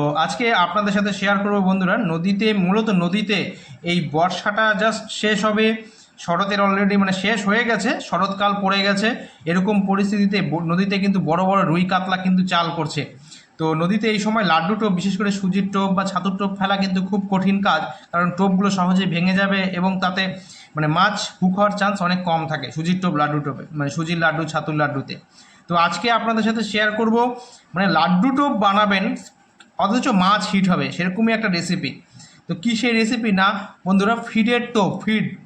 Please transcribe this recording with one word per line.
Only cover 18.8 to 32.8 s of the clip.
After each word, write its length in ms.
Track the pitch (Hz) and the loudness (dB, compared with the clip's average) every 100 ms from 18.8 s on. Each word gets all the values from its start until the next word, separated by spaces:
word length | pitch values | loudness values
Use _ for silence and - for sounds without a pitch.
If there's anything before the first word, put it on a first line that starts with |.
| 180 185 180 | 2 2 0
ভেঙে 280 | 170 185 | 0 2
যাবে 260 | 190 196 196 | 2 2 0
এবং 360 | 185 175 185 185 | -2 0 -2 0
তাতে, 240 | 180 190 185 - - - - 151 | -2 -2 -4 -6 -14 -20 -10 -4
মানে, 120 | 147 | 0
মাছ 440 | 165 202 202 - - | 2 2 0 -8 -2
হুক 140 | 185 190 | 0 2
হওয়ার 160 | 208 | 0
চান্স 300 | 185 196 196 | 2 -2 0
অনেক 180 | 175 185 | -2 -2
কম 240 | 180 165 151 | 0 -2 -2
থাকে 240 | 151 123 | -6 -6
সুজির 280 | 156 170 185 | -4 -2 0
টোপ, 160 | 180 147 | 0 0
লাড্ডু 240 | 147 147 | 0 -2
টোপে, 240 | 143 123 - | -4 -8 -8
মানে, 180 | 151 143 | -6 -4
সুজির 280 | 151 165 170 | -4 -4 0
লাড্ডু, 260 | 160 156 | 0 0
ছাতুর 320 | 160 160 151 151 | -4 -4 -2 -2
লাড্ডুতে। 400 | 143 139 131 - - - - - - | 0 -2 -8 -12 -20 -20 -20 -16 -4
তো 80 | 170 | 0
আজকে 360 | 175 - 233 | 0 0 0
আপনাদের 320 | 226 226 220 | 0 0 0
সাথে 200 | 214 226 | 0 -2
শেয়ার 280 | 214 214 214 | -2 0 0
করব, 240 | 214 220 233 240 240 - - _ 170 | 0 2 2 2 -2 -14 -20 _ -2
মানে, 120 | 196 | 2
লাড্ডু 420 | 160 175 180 262 269 | 2 4 4 2 2
টোপ 160 | 285 | 0
বানাবেন 640 | 214 202 202 208 190 220 254 - _ _ - - - | 2 2 2 2 2 -2 -6 -12 _ _ -20 -12 -2
অথচ 300 | 196 247 285 | 0 0 2
মাছ 340 | 190 185 208 190 | 2 4 2 2
হিট 180 | 196 180 | 0 2
হবে, 220 | 165 131 | 2 -2
সেরকমই 420 | - 180 226 226 | -4 -4 0 0
একটা 140 | 220 220 | 2 0
রেসিপি। 440 | 175 - 156 143 - - - - - - | -2 -2 -4 -4 -10 -18 -20 -20 -14 -10
তো 80 | - | -6
কী 200 | 233 | -2
সেই 180 | 226 | 0